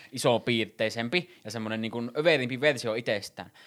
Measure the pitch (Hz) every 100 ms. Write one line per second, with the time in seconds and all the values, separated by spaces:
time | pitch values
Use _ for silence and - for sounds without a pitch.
0 | - 127 139 117 113 117 104 - 113 113
1 | 117 175 170 - 110 113 110 113 113 117
2 | 117 147 156 151 127 131 147 135 117 113
3 | 127 107 - - 92 -